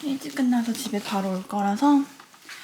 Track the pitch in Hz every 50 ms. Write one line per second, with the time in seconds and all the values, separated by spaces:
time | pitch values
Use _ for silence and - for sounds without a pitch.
0 | 311 277 269 277 - 294 - - 254 247 247 240 233 233 220 - - 208 202 202
1 | 202 - 208 196 190 190 185 185 185 - 202 202 196 202 202 214 277 294 294 277
2 | 277 - - - - - - - - - - -